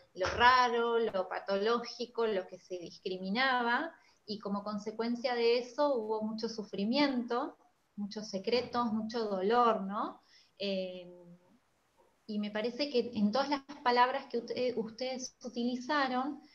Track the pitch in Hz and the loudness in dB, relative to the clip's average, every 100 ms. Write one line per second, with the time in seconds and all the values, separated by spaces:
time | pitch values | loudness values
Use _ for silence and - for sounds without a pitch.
0 | _ 180 180 190 240 254 247 233 233 233 | _ -4 -2 6 8 8 6 4 2 2
1 | 220 190 185 185 - 196 214 240 233 - | 2 0 -2 -4 -2 0 2 2 -2 -8
2 | 233 - 226 196 190 180 - 180 170 - | -8 -2 0 0 -4 -12 -12 -12 -12 -10
3 | 196 185 190 220 269 247 233 247 330 - | -8 -6 -2 0 2 2 2 0 -2 -8
4 | _ _ - 208 202 202 208 208 214 220 | _ _ -10 -8 -4 -6 -4 -6 -6 -4
5 | 233 240 254 240 233 240 247 - 294 254 | -2 -2 0 2 4 4 0 0 2 2
6 | 214 220 214 220 226 - 202 202 208 269 | 0 -2 -2 -4 -4 -6 -8 -2 0 4
7 | 285 247 240 240 320 - _ _ _ - | 2 2 -2 -2 -2 -8 _ _ _ -8
8 | 202 208 202 190 202 240 240 240 240 220 | -8 -6 -6 -6 0 0 0 -2 0 -2
9 | 220 233 214 190 190 240 233 196 190 208 | -2 -2 -2 0 2 6 6 4 -2 -4
10 | 311 - _ - _ - 196 190 185 180 | -6 -8 _ -20 _ -6 -4 -2 -4 -8
11 | 180 175 175 175 _ _ _ _ _ _ | -14 -18 -20 -20 _ _ _ _ _ _
12 | _ _ - 208 208 214 233 240 285 240 | _ _ -8 -4 -2 -2 -2 -2 0 0
13 | 233 - 208 247 277 285 - - 247 247 | 0 2 2 4 2 0 -4 -4 2 4
14 | 247 269 - 240 240 233 247 226 220 - | 4 2 -4 -6 -4 -2 -2 -2 -4 -4
15 | 254 254 254 - 247 240 240 247 247 294 | -6 -6 -10 -12 -10 -4 -2 -2 -2 0
16 | 262 254 277 294 - | 0 -2 -4 -6 -14